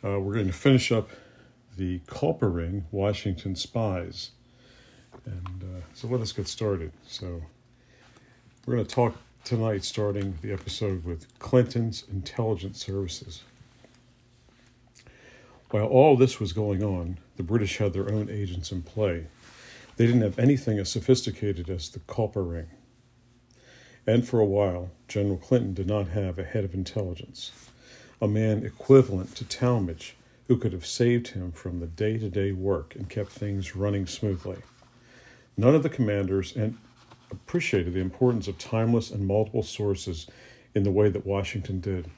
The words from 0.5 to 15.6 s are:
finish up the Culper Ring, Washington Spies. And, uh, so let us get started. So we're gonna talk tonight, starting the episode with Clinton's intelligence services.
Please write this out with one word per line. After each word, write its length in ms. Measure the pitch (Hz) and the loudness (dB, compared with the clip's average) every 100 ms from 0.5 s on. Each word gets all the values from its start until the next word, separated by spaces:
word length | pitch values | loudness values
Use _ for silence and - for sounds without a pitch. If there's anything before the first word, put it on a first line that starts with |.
finish 400 | 92 139 127 - | 4 6 6 6
up 200 | 113 107 - - - - _ _ 92 | 0 0 -16 -20 -20 -20 _ _ -6
the 240 | 92 90 - | -4 -4 -8
Culper 440 | - 156 165 104 | -2 -2 2 0
Ring, 340 | 85 82 98 80 | 0 -4 -6 -4
Washington 640 | 101 101 101 101 87 98 90 | -2 0 0 -4 -4 -6 -6
Spies. 760 | - 117 110 90 85 - - _ _ _ - - - - - - | -4 -2 -2 -2 -6 -12 -14 _ _ _ -20 -20 -20 -20 -20 -18
And, 400 | - 90 92 92 | -12 -10 -10 -12
uh, 180 | 92 90 82 | -12 -12 -16
so 160 | - 113 | -12 -4
let 100 | 123 | -2
us 140 | 110 | -2
get 160 | - 92 | -6 -6
started. 420 | - 107 95 80 - - | -2 -2 -2 -4 -12 -18
So 360 | - 92 85 78 _ _ _ _ _ - - _ _ - _ - | -12 -10 -10 -12 _ _ _ _ _ -20 -20 _ _ -20 _ -4
we're 100 | 120 | -2
gonna 100 | 104 | 0
talk 300 | - 120 - - _ - | 2 0 0 -20 _ -4
tonight, 400 | 117 110 101 - | 0 0 -2 -4
starting 520 | - 104 101 98 85 | -2 -2 -2 -4 -6
the 100 | 104 | -8
episode 540 | 98 - - 104 92 85 | -8 -8 -4 -2 -2 -6
with 220 | 82 - _ | -8 -12 _
Clinton's 640 | - 127 120 120 113 110 - | 4 4 4 0 -2 -6 -8
intelligence 760 | 98 92 - 113 98 95 - - | -8 -6 -4 -2 -2 -6 -10 -8
services. 580 | 98 92 - - 82 - _ - _ - _ _ _ _ _ _ _ _ _ _ - - - - - - - | -6 -6 -8 -14 -18 -20 _ -20 _ -20 _ _ _ _ _ _ _ _ _ _ -20 -20 -20 -20 -20 -20 -20